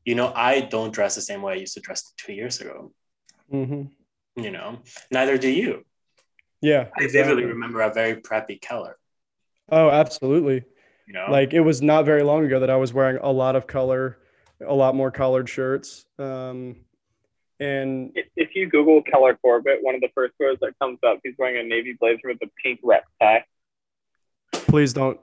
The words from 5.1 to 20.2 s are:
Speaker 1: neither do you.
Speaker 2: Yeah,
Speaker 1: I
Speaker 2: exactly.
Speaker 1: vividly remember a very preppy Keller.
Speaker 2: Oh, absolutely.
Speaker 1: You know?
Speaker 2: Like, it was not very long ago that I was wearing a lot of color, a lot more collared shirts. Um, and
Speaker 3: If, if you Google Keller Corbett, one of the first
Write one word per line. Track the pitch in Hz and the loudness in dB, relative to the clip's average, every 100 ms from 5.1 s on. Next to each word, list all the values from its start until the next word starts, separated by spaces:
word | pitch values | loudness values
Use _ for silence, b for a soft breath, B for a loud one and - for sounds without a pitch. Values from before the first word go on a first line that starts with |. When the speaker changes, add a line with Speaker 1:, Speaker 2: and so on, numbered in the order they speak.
Speaker 1:
neither | 131 135 135 | -2 0 0
do | 131 | 0
you. | 135 233 - - _ _ _ _ _ _ _ | 0 -2 -6 -12 _ _ _ _ _ _ _
Speaker 2:
Yeah, | 151 147 127 - | 0 2 0 -4
Speaker 1:
I | |
Speaker 2:
exactly. | 131 135 139 | 0 2 2
Speaker 1:
vividly | 127 | 2
remember | 120 117 117 113 | -2 -6 -8 -2
a | 110 | -2
very | 110 113 110 | 0 -2 -4
preppy | - 110 107 98 | -6 -6 -6 -12
Keller. | - 117 82 - _ _ _ _ _ _ _ | -12 -10 -12 -16 _ _ _ _ _ _ _
Speaker 2:
Oh, | 160 160 | 4 6
absolutely. | 147 151 - 135 156 147 131 123 _ _ _ _ | 6 2 0 0 2 2 -2 -6 _ _ _ _
Speaker 1:
You | |
know? | 95 95 | -10 0
Speaker 2:
Like, | 139 135 | 2 2
it | 160 | 4
was | 160 139 | 4 4
not | 147 151 147 | 4 4 4
very | 151 | 4
long | 143 151 147 | 4 2 2
ago | 131 | 0
that | 131 | 2
I | 131 | 2
was | 131 | 0
wearing | 123 131 131 | 0 0 0
a | 139 | -2
lot | 131 131 131 | 0 0 0
of | - | -2
color, | 139 131 131 131 120 _ _ _ _ - | -4 -2 -2 -4 -8 _ _ _ _ -4
a | |
lot | 139 131 | 2 2
more | 131 135 | 2 -2
collared | 131 131 131 127 | -2 0 0 -2
shirts. | - 131 135 - - _ - | -6 -4 -4 -8 -20 _ -14
Um, | 139 131 127 127 127 123 _ _ _ _ _ _ _ - | -12 -10 -12 -12 -16 -18 _ _ _ _ _ _ _ -10
and | 143 135 135 131 131 | -6 -4 -4 -6 -8
Speaker 3:
If, | - - - | -10 -8 -6
if | 156 | -4
you | 190 180 | -4 0
Google | 147 151 156 | 2 6 6
Keller | - 147 131 123 | 6 6 6 4
Corbett, | 127 120 139 135 | 4 4 2 0
one | 131 | 0
of | 131 | -2
the | 131 | -4
first | - | -2